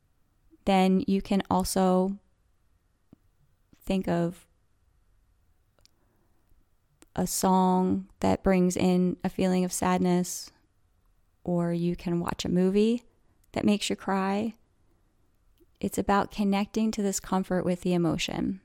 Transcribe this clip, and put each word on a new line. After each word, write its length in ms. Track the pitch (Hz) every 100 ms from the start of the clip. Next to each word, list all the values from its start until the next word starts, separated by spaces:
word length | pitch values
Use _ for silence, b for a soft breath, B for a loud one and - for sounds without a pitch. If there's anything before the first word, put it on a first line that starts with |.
| _ _ _ _ _ _
then 380 | - 190 190 185 -
you 120 | 196
can 220 | - 196 -
also 680 | 185 185 190 185 185 190 196 _ _ _ _ _ _ _ _ _ - _ _ _ _ _ _
think 220 | - 190 185
of 400 | 170 170 185 _ _ _ _ _ _ _ _ _ _ _ _ _ _ _ _ _ _ _ _ _ _ _ _ _ _ - -
a 100 | 185
song 800 | - 190 185 185 185 185 196 190 -
that 240 | 190 190
brings 320 | 196 185 180 180
in 400 | 185 180 180 -
a 40 | 185
feeling 360 | - 185 185
of 80 | 180
sadness, 800 | - 185 180 180 180 175 - - _ _ _ _ _ _ _ _ _
or 300 | - 175 170
you 240 | 170 175 175
can 240 | 185 175
watch 240 | 175 -
a 40 | -
movie 560 | 180 185 202 220 240 - _ _ _ _
that 140 | -
makes 260 | 214 202 -
you 60 | 196
cry. 580 | - 190 190 202 220 - _ _ _ _ _ _ _ _ _ _ _ -
It's 180 | 202 -
about 320 | 196 202 -
connecting 640 | - 202 196 208 220 220
to 100 | 214
this 160 | 202 196
comfort 460 | - 190 190 180
with 160 | - 180
the 140 | 180
emotion. 680 | 175 165 165 - - - 190